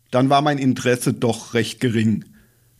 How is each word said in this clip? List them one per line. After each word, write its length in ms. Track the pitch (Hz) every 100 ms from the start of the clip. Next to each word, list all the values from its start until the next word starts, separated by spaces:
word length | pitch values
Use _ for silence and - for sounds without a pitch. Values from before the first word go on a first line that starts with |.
| _
dann 180 | 127 135
war 140 | 143
mein 160 | 151 147
Interesse 540 | 135 123 123 123 -
doch 420 | 110 120 110 - 117
recht 240 | 110 -
gering. 460 | 127 113 110 101 - - _ _ _